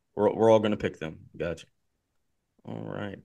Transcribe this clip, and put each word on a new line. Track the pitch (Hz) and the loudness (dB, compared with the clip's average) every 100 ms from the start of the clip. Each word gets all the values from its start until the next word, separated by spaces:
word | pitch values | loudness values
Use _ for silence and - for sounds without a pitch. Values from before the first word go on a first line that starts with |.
| _ | _
we're, | - 104 | 0 0
we're | 82 113 | 4 6
all | 110 | 6
gonna | 107 104 | 4 -2
pick | 98 - | -4 -6
them. | 80 85 - - | -12 -12 -16 -8
Gotcha. | 80 82 - _ _ _ _ _ _ _ _ _ | -8 -8 -14 _ _ _ _ _ _ _ _ _
All | - 113 | -14 -12
right, | 107 101 101 95 | -10 -10 -10 -12